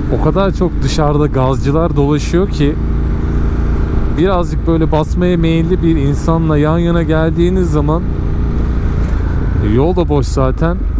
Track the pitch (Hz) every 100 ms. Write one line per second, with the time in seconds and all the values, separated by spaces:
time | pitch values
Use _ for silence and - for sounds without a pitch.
0 | - 127 156 165 196 - 180 147 139 -
1 | 147 147 147 135 127 131 120 147 170 147
2 | 143 147 - 170 196 - 147 151 - -
3 | - - - - - - - - - -
4 | - 127 180 185 165 151 - 165 156 156
5 | 151 175 180 180 165 165 165 180 165 151
6 | 139 143 - 165 165 151 151 165 170 170
7 | 160 156 160 156 175 185 175 151 143 160
8 | 185 - - - - - - - - -
9 | - - - - - - 107 113 151 180
10 | 156 143 123 - 131 123 160 180 - -